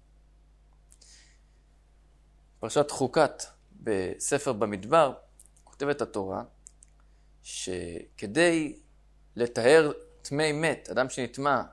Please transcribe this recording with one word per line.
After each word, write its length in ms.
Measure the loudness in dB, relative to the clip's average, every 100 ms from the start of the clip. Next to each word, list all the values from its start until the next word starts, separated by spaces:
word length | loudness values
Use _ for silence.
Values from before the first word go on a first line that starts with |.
| _ _ -20 _ _ _ _ _ _ -20 -20 -20 -20 _ _ _ _ _ _ _ _ _ _ _ _ _
פרשת 320 | -2 0 0
חוקת 520 | 0 0 2 2 0 -14 -16 _
בספר 800 | -10 -2 -2 -2 -6 -2 -2 -2
במדבר, 600 | -2 -2 -4 2 4 4 0 -16 -20 -20 _
כותבת 380 | -20 -6 -4 -2
התורה, 420 | -4 -4 -6 -6 -10 _ -20 -20 -20 _ _ _ _ _
שכדי 1400 | -16 -12 -8 -8 -8 -12 -14 -12 -4 4 4 4 -2 -8 -20 -20 _ _ _ -4
לטהר 560 | -2 2 6 8 6 -2 -12 -20
טמא 300 | -6 -2 0
מת, 380 | 0 0 -2 -4
אדם 180 | -2 -2
שנטמא, 520 | -2 -6 -2 0 0 -2